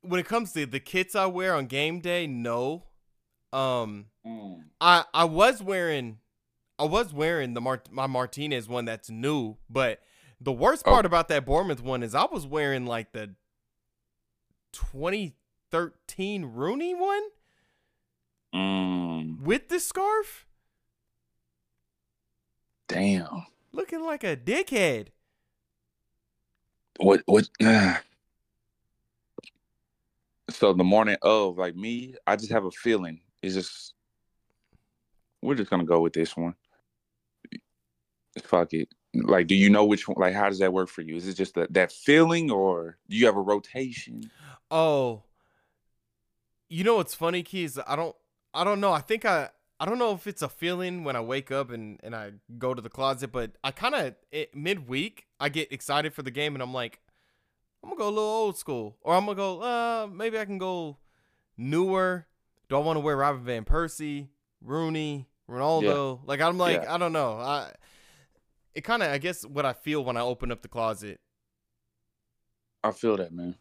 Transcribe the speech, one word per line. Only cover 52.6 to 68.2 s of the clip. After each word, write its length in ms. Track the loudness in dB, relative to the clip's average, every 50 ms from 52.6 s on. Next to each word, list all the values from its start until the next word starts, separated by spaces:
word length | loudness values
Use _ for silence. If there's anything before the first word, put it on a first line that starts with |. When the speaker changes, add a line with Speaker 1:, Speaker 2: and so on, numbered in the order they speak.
| -4 -4 -4
Speaker 1:
to 80 | -4 -8
the 60 | -14
closet, 400 | _ -2 -2 -2 -2 -2 -6 -8 -6
but 200 | -6 -6 -6 -10 _ -8
I 60 | -8 -8
kinda, 440 | -4 -4 -2 -2 0 -2 -4 -6 _ _ _ -8
it, 220 | -8 -8 -8 _
midweek, 720 | -8 -4 -4 -4 -4 -4 -6 -4 -4 -4 -4 _ -14 _ _ _ _
I 80 | -4 -4
get 240 | -2 -4 -6 -6 -8
excited 400 | -12 -6 -2 -2 -2 -2 -2 -6
for 80 | -8 -10
the 80 | -10
game, 240 | -6 -4 -4 -4 -4
and 80 | -6 -8
I'm 100 | -8 -6
like, 240 | -8 -8 -8 -10 _ _ _ _ _ _ _ _ _ _ _ _ _ _ _ _ _ -14
"I'm 60 | -12
gonna 80 | -8 -4
go 100 | -4 -2
a 20 |
little 140 | -2 -2 -2
old 320 | -2 -2 0 -2 -2 -4 -6
school," 380 | -8 -8 -6 -6 -6 -10 -14 _ _
or 120 | 2 2
I'm 120 | 2 2
gonna 100 | 0 -4
go, 240 | -4 -4 -4 -4 -6
uh, 460 | -6 -4 -4 -2 -2 -2 -4 -4 -6 -8
maybe 280 | -10 -8 -6 -4 -4 -4
I 60 | -6
can 100 | -6 -6 -6
go 380 | -4 -4 -4 -6 -6 -10 -12 _ _ _ _ _ _ _ _ _ _ _ _
newer. 720 | -10 -6 -2 0 2 2 2 2 2 2 0 0 -4 -8 _ _ _ _ _ _ _ _ _
Do 80 | 0
I 40 | 0
wanna 200 | 2 2 0 0
wear 160 | 0 0 0
Robin 280 | 2 2 0 0 -2 -4
Van 200 | -6 -6 -6 0
Persie, 640 | 0 2 2 2 -2 -6 -8 -8 -8 -8 -8 -10 -14 _ _ _ _ _ _ -12
Rooney, 680 | -8 -4 -4 -2 -2 -2 -2 -4 -4 -6 -8 -10 _ _ _ _ -14
Ronaldo? 340 | -8 -2 0 2 2 2 2 2 0 0 -2 -4 -6 -10
Speaker 2:
Yeah. 40 | -8
Speaker 1:
Like, 140 | -8 -2 0
I'm 180 | 0 0 2 2
like, 240 | 2 2 2 0 -2
Speaker 2:
Yeah. 120 | -2 -2
Speaker 1:
I 40 | -2
don't 140 | -2 -2 0
know. 220 | 0 -2 -2 -4 -4
I, 320 | -4 -4 -4 -4 -6 -8 -16 -20 _ _ _ _ _ _ _ _